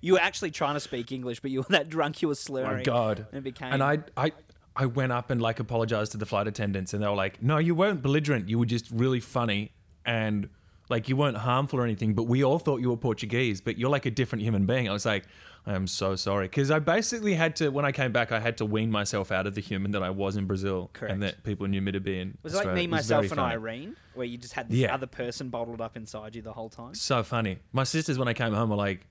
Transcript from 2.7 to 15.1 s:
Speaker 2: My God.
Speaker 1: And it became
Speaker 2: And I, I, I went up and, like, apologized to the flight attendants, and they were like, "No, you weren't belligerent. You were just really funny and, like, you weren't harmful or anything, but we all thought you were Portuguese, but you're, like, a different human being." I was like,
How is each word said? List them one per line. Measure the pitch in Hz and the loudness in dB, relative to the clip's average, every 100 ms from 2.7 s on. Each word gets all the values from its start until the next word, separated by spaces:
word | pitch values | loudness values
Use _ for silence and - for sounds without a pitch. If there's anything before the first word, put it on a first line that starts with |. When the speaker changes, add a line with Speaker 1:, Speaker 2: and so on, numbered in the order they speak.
| 131 | 0
Speaker 2:
My | |
God. | 131 120 110 104 110 | 2 2 2 0 -6
Speaker 1:
And | 139 | -10
it | |
became | 135 127 127 | -10 -10 -2
Speaker 2:
And | 135 | 2
I, | 139 151 151 - | 2 2 -2 -2
I, | 147 - - - _ - | -2 -2 -20 -20 _ -2
I | 135 | 0
went | 120 131 | 0 0
up | 123 120 | -2 0
and, | 127 | 2
like, | 113 113 | 2 0
apologized | 113 117 113 110 107 | -2 0 2 2 0
to | 107 | -4
the | 104 | -2
flight | 104 104 | 0 0
attendants, | 101 104 98 92 | -2 -2 -2 -2
and | 104 | -2
they | 104 | 0
were | 101 | 2
like, | 98 - | 0 0
"No, | 120 151 | 2 4
you | 165 | 4
weren't | 165 196 185 | 4 4 2
belligerent. | 135 143 147 131 95 | 2 2 2 0 2
You | 113 | 2
were | 117 | 2
just | 120 - | 0 -2
really | 113 127 127 | 0 2 2
funny | - 127 120 101 104 _ _ - | 0 -2 0 0 -2 _ _ -8
and, | - 117 110 104 98 - - _ _ | -2 0 2 0 -2 -10 -20 _ _
like, | 120 110 | -2 0
you | 131 | 2
weren't | 147 107 | 2 2
harmful | 117 123 139 135 | 0 2 2 0
or | |
anything, | 120 104 110 | 0 0 2
but | 107 | 2
we | 117 127 | 4 4
all | 139 160 | 4 4
thought | 160 135 | 2 0
you | 123 | 0
were | 120 | 0
Portuguese, | 127 107 107 117 127 95 | 0 -2 0 0 2 0
but | 117 113 | -4 -2
you're, | 123 | 0
like, | 143 131 | 2 0
a | |
different | 110 123 117 | 0 0 0
human | 107 104 95 | 0 2 4
being." | 127 117 | 2 2
I | |
was | 101 | 0
like, | 117 | 0